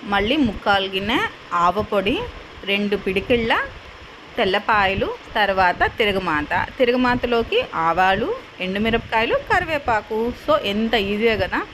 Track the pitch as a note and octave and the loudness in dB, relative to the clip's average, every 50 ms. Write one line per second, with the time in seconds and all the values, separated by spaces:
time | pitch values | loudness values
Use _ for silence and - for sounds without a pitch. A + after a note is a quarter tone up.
0 | - G#3+ G3+ G3 G3 G#3+ C4 D#4+ C#4+ A3+ F#3+ - - A3+ G3+ G3 G3 F#3+ F#3+ F#3+ | -4 0 0 0 2 2 2 2 2 2 0 -2 2 2 2 2 2 0 -4 -4
1 | G3 G#3 A#3 D#4 G#4+ G#4+ - - - - F3+ F3 F3 - F3+ G#3 G#3+ - - G3+ | -2 0 0 0 0 -2 -6 -10 -12 -4 0 2 2 4 2 2 -2 0 0 0
2 | F#3+ G3 C4 G4 B4 A#4+ - - - - - - - F#3 G3 G3+ G#3 G3+ G3+ G3 | 2 2 0 -2 -4 -8 -10 -14 -16 -18 -18 -14 -4 -2 -2 0 0 0 -2 -2
3 | G3 G3+ F#3+ G3 F#3+ - B3 A#3+ A3+ A3+ C4+ G4 C5 C5+ - - - - - - | -2 -2 -2 -2 0 0 0 0 2 2 0 0 0 -4 -8 -16 -18 -20 -20 -20
4 | - - - - - - - - A#3 F#3+ F#3 G#3 - - A3+ G#3 G3+ F#3+ G3 G3+ | -20 -20 -20 -20 -20 -12 -2 -2 0 2 2 0 2 2 2 4 4 2 2 0
5 | A#3 F#4 B4 A#4+ - - - A#3 G#3 G3 G3 F#3+ F#3+ F3+ F3 - F4+ G#4+ - - | -2 -4 -4 -8 -12 -6 0 0 2 2 4 4 4 4 4 2 0 0 2 2
6 | A#3 G#3 G3 G3 F#3+ F3 D#3 D3+ D3 - - F3+ - - - - C4 A#3 A#3+ B3+ | 0 2 2 0 0 0 0 -2 -2 0 -2 -2 -2 -2 0 0 2 2 4 2
7 | B3+ B3 B3 B3 - A#3+ A#3+ A#3 A#3 A#3 - A#3+ B3+ - - E3 D#3+ E3 E3 E3+ | 2 2 2 0 0 0 0 0 0 0 0 -2 -2 0 -2 0 0 2 4 4
8 | F#3 F#3 F#3+ G3 A#3 E4 A#4 C5 - - - - F3+ F#3 F#3+ G3+ G#3+ A3+ A3+ A#3 | 4 4 4 2 0 -2 -4 -6 -8 -16 -12 -8 -6 -4 -2 0 0 0 0 0
9 | A#3 - - A3+ A3+ C4 G#4 C#5+ C#5+ - A4+ F#4+ F4+ D#4+ D#4+ D4 C#4+ - A#3 G#3+ | -2 0 0 0 2 2 0 -2 0 2 0 0 0 0 -4 -4 0 0 0 0
10 | G#3 - A3 G#3+ A3+ A#3+ A#3+ - - - D4 D#4 - G3+ G3+ G#3 A3+ A3+ A#3 A#3 | -2 -2 -4 -2 -2 -2 -4 -6 0 2 2 2 2 0 -2 0 0 0 2 0
11 | G3 G3 G#3 G#3 A3 A#3 A3+ G3+ F#3+ F3 G3+ B3 G4 G4+ | 0 0 -2 2 2 2 2 2 0 -2 -2 -4 -4 -4